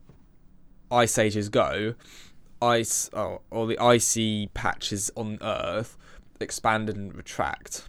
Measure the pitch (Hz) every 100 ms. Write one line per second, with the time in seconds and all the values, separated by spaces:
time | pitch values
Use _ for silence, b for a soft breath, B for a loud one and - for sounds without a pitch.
0 | - - - - - - - - - 120
1 | 117 - 107 104 104 117 80 80 107 120
2 | B B B B - - 120 117 - -
3 | - - 95 95 - 113 113 117 120 120
4 | - 117 110 107 101 - 95 - - 104
5 | - - 110 107 110 101 - 95 117 -
6 | b b - - 110 - 117 110 107 101
7 | 98 92 - - 78 - - -